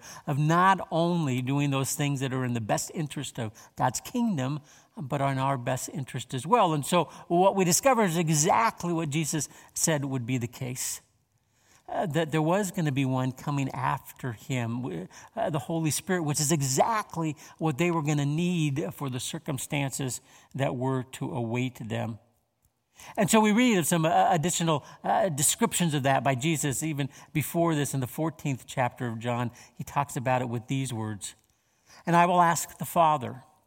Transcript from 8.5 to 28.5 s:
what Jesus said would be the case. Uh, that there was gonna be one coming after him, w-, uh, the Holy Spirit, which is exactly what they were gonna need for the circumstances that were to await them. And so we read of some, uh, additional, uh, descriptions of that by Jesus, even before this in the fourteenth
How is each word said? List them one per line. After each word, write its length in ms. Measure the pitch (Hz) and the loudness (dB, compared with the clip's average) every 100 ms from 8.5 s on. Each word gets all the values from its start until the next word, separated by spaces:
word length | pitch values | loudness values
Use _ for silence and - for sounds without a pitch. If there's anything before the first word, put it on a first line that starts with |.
| 214 226 - 175 | 4 2 0 -2
what 160 | 165 165 | -2 -2
Jesus 400 | 143 151 160 - - - | -2 -2 -2 -4 -10 -14
said 320 | - - 151 139 | -4 0 0 0
would 200 | 135 117 | -4 -2
be 100 | 127 | -2
the 100 | 117 | -2
case. 540 | - 127 127 - - - _ _ _ _ _ _ _ - | -6 -8 -6 -8 -8 -14 _ _ _ _ _ _ _ -8
Uh, 140 | - 208 | -4 -2
that 240 | 147 160 | 0 0
there 100 | 156 | 2
was 300 | 156 185 202 | 2 2 0
gonna 200 | 175 151 | -2 -2
be 140 | 131 135 | 0 0
one 260 | 131 131 | 0 -2
coming 380 | 127 - 143 135 | -4 -4 -2 -4
after 600 | 127 131 143 - - 131 | -2 -4 -4 -8 -12 -10
him, 480 | 107 - 131 117 117 | -10 -6 -4 -4 -6
w-, 260 | 127 170 185 - - - | -6 -8 -10 -16 -14 -6
uh, 140 | 226 | -4
the 100 | 156 | -4
Holy 320 | - 165 160 | -4 -2 -2
Spirit, 320 | - - 185 | -2 -2 -2
which 160 | 151 151 | -2 -2
is 120 | 147 | 0
exactly 840 | 160 139 131 233 220 208 - 160 143 - - | 0 2 2 2 0 -4 -4 -4 -6 -12 -4
what 200 | 160 135 | -2 0
they 140 | 175 | 0
were 100 | 170 | 0
gonna 240 | 147 151 143 | 0 0 0
need 680 | 151 175 175 151 139 185 | 0 0 0 0 -2 -6
for 160 | - 139 | -6 -6
the 100 | 123 | -6
circumstances 1040 | - 165 - 135 - 143 139 - 135 117 - - _ - | -6 -8 -6 -8 -4 -2 -2 -4 -6 -6 -12 -20 _ -2
that 200 | 139 131 | -2 0
were 280 | 127 131 | -2 -2
to 280 | 123 - 135 | -4 -8 -6
await 560 | 127 117 120 127 123 113 | -4 -4 -2 -4 -6 -6
them. 320 | 113 113 107 _ _ _ _ _ _ _ - - - | -4 -4 -8 _ _ _ _ _ _ _ -20 -8 0
And 140 | 202 | 4
so 100 | 226 | 6
we 140 | 214 | 6
read 240 | 208 254 208 | 4 4 4
of 100 | 156 | 2
some, 180 | 175 160 | 2 2
uh, 220 | 185 185 | 4 4
additional, 540 | 180 160 - 165 151 - - | 2 0 0 0 0 -2 -8
uh, 260 | 180 202 196 | -2 0 0
descriptions 640 | 143 147 - 233 - 175 | 0 0 2 0 2 0
of 100 | 147 | 2
that 200 | 131 135 | 2 2
by 120 | 139 131 | 2 2
Jesus, 480 | 143 156 147 123 | 0 0 0 -2
even 240 | 156 143 143 - - | -4 -4 -4 -8 -6
before 420 | 156 139 180 170 | -4 -2 0 2
this 200 | 151 143 | 2 0
in 80 | 139 | -2
the 60 | 123 | -4
fourteenth 580 | - 147 143 151 | -4 -4 -4 -4